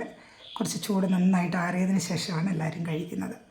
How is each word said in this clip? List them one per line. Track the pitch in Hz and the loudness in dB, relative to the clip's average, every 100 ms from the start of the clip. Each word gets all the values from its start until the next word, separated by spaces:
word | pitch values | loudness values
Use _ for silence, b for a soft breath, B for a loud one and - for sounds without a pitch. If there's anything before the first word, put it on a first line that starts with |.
| - B B B B - | -2 B B B B -6
കുറച്ച് | 190 - | -4 -4
ചൂട് | - 196 185 | 0 2 2
നന്നായിട്ട് | 185 180 185 175 175 | 4 6 4 2 0
ആറിയതിന് | 175 180 190 190 | 0 0 2 2
ശേഷമാണ് | - 165 - 160 185 | 0 -2 -2 -2 0
എല്ലാവരും | 165 160 160 170 | 0 -2 -4 -4
കഴിക്കുന്നത്. | 156 165 190 190 - - | -4 -4 -6 -6 -8 -14